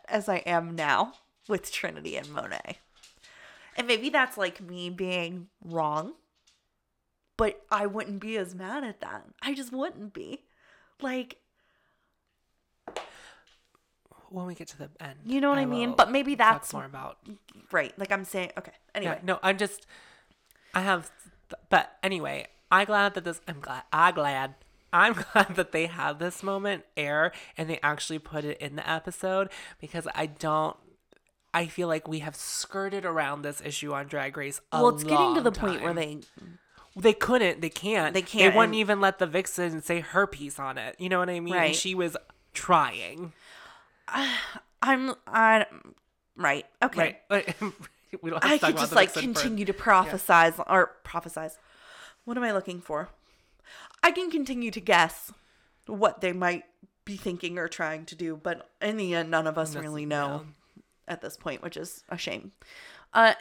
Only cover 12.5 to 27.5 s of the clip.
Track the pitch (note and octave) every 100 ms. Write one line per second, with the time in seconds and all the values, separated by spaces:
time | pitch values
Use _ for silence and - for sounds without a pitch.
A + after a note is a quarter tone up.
12.5 | _ _ _ - - - - - - _
13.5 | _ _ _ _ _ _ _ _ F#3 F3+
14.5 | E3+ E3 D3 D3 - D3 C#3 A3 C4+ C#4+
15.5 | C#4 C4 B3 A#3+ A#3+ - C4 C#4 C#4+ G#3+
16.5 | C#3+ - C#3+ C3+ C3+ C3+ - - G3+ -
17.5 | - _ F3 C#3+ - G3 G3 F#3 F#3+ F3+
18.5 | - - - _ G3+ F3+ D#3 F3+ F#3 F#3+
19.5 | G3 G#3 - - - - - _ _ _
20.5 | _ _ F#3 F#3+ F3+ D#3+ - - _ _
21.5 | - _ F3+ - - F#3+ F#3 C#3 C#3 -
22.5 | _ _ F#3 G3+ G#3 G3+ G3 E3+ E3 -
23.5 | D3 C3 C3 - D#3 F3+ E3 C#3+ C3+ C3+
24.5 | C#3 - _ _ F3 G#3+ F#3 - G#3+ G3
25.5 | F3+ E3+ D#3+ E3 E3+ D3 D3 F3 - F#3+
26.5 | G3 G3+ F#3+ - - C#3+ D3 E3+ - -